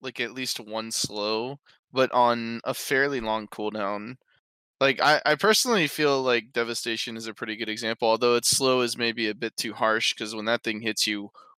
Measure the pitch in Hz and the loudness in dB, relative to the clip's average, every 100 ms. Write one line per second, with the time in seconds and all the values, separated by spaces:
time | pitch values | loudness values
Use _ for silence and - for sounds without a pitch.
0 | 131 117 120 127 127 - 107 107 110 107 | -12 -6 -6 -6 -6 -8 -8 -8 -6 -4
1 | - 104 104 110 123 143 _ _ _ 127 | -4 -2 -2 -2 -4 -8 _ _ _ 0
2 | 131 123 120 120 117 117 - 127 - 139 | 2 4 4 2 -2 -8 -6 -6 -2 0
3 | 143 135 110 110 107 - 107 110 101 104 | 0 0 -2 -4 -6 -8 -6 -4 -4 -6
4 | 107 131 _ _ _ _ _ - 135 139 | -10 -16 _ _ _ _ _ 0 2 4
5 | 143 151 - 151 202 214 254 220 151 - | 4 4 4 2 4 4 4 2 2 2
6 | 151 139 131 120 113 123 117 117 - 113 | 2 4 4 2 0 -4 -2 -2 -4 -4
7 | - 113 113 107 113 107 110 107 117 113 | -4 -8 -10 -10 -8 -6 -6 -4 -4 0
8 | 113 113 120 120 - - 131 127 120 117 | 2 4 4 4 2 2 4 4 2 0
9 | 117 113 110 107 113 - 117 104 113 110 | -2 0 -2 -2 -6 -6 -8 0 2 2
10 | - - 110 110 107 120 - 107 113 110 | 0 -2 -6 -6 0 0 0 -4 -4 -2
11 | - 104 101 - - | -2 -2 -8 -16 -20